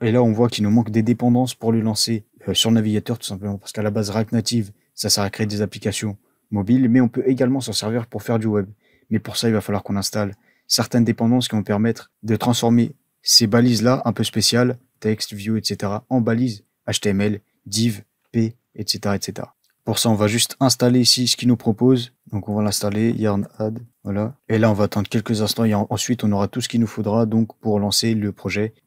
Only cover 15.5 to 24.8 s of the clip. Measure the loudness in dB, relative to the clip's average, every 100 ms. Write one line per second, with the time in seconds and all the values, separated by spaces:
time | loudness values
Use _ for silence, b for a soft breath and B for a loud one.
15.5 | -2 -2 -4 -4 -6 -2 0 2 0 0
16.5 | -4 _ _ -6 -4 0 0 0 -2 _
17.5 | _ -8 -2 -2 -2 -12 _ _ -2 -2
18.5 | -4 _ -12 -6 -4 -2 -4 -6 -10 -12
19.5 | _ _ _ -4 0 2 4 2 2 -2
20.5 | 0 0 2 2 4 4 2 0 0 2
21.5 | 2 0 2 4 4 0 _ -8 -8 -4
22.5 | -2 -2 -2 -2 0 0 0 0 0 -4
23.5 | -6 -6 -6 -14 _ -6 -4 -4 -6 -2
24.5 | 2 2 2